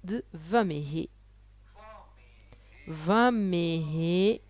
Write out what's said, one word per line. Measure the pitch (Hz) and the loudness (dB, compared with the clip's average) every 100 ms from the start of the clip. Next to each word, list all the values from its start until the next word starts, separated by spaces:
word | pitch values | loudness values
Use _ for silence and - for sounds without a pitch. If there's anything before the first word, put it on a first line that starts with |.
de | 185 226 - | -6 -8 -8
vamehe. | 165 160 233 196 147 143 156 - - - - - - - - 214 220 - - - - - - - - - | -16 -2 0 0 -2 -6 -6 -8 -12 -20 -20 -20 -20 -20 -20 -20 -20 -20 -20 -20 -20 -20 -20 -20 -20 -14
Vamehe. | 160 160 214 247 233 196 175 170 165 156 160 165 180 196 - - | -6 2 4 4 4 0 0 0 -2 -2 -2 0 4 2 2 -6